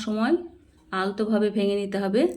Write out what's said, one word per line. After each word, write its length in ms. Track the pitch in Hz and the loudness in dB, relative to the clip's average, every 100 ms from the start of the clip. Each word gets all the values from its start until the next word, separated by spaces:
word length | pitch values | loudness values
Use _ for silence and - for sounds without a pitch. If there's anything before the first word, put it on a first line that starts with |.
| 220 | -4
সময় 280 | 214 240 349 - - _ _ _ | -2 2 0 -2 -18 _ _ _
আলতোভাবে 560 | 190 196 202 214 214 214 | -4 -2 -2 0 2 2
ভেঙে 240 | 208 202 202 | 2 0 0
নিতে 160 | 196 196 | -2 -2
হবে, 180 | 196 233 349 | 0 2 2